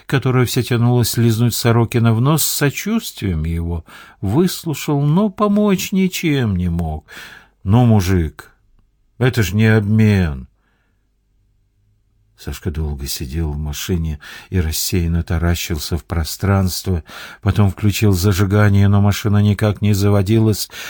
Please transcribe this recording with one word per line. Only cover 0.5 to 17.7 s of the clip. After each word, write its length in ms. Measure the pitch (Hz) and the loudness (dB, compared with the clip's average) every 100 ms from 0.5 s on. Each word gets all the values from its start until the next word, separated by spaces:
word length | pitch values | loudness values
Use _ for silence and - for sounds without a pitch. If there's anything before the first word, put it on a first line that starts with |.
| - | 0
тянулась 560 | 117 120 117 123 113 - | 0 0 2 2 2 2
лизнуть 380 | 117 110 120 - | 2 2 0 0
Сорокина 580 | 120 117 113 120 117 | 2 2 2 2 2
в 80 | 110 | 2
нос, 220 | 131 156 | 2 0
с 120 | - - | -2 -2
сочувствием 880 | 143 - - 226 - - 104 82 | -2 -2 -4 -4 -4 -6 -4 -2
его 400 | 78 82 85 82 - - - _ | -2 -4 -4 -6 -10 -20 -20 _
выслушал, 800 | 98 123 180 - 170 143 - 147 | -2 0 0 -2 -8 -6 -2 0
но 280 | 147 165 214 | 2 2 0
помочь 640 | 190 208 208 208 190 - | 0 0 2 2 0 -2
ничем 640 | 190 185 - 170 143 117 92 | 0 0 -2 -2 0 0 0
не 140 | 90 | 0
мог. 380 | 85 80 78 - - - - _ _ | -2 -4 -8 -12 -20 -20 -20 _ _
«Ну, 220 | 95 113 123 | 0 4 6
мужик, 640 | 107 92 95 78 - - _ _ _ _ _ _ - | 4 2 0 -2 -6 -20 _ _ _ _ _ _ -2
это 240 | 123 - | -2 0
ж 120 | 90 | -2
не 120 | 104 110 | 2 4
обмен». 800 | 110 101 110 110 101 87 67 64 _ _ _ _ _ _ _ _ _ _ _ _ _ _ _ _ _ _ _ | 4 2 4 4 4 2 -4 -12 _ _ _ _ _ _ _ _ _ _ _ _ _ _ _ _ _ _ _
Сашка 320 | - 71 - | -14 -8 -8
долго 380 | 76 78 71 69 | -6 -6 -6 -8
сидел 440 | - 65 73 80 | -8 -6 -4 -4
в 60 | 73 | -4
машине 600 | 76 73 - 90 80 73 - - - | -8 -8 -4 -4 -4 -6 -12 -20 -6
и 80 | 92 | -4
рассеянно 640 | 80 78 - 92 82 82 | -2 -4 -4 -2 0 -2
таращился 720 | 80 85 85 85 - 80 - 87 | -2 -2 0 -2 -4 -6 -4 -6
в 80 | - | -4
пространство, 1000 | 85 78 - 98 98 92 - - 90 - - - - | -6 -4 -4 0 0 0 -2 -4 -4 -6 -16 -20 -4
потом 300 | 101 95 101 | -2 2 2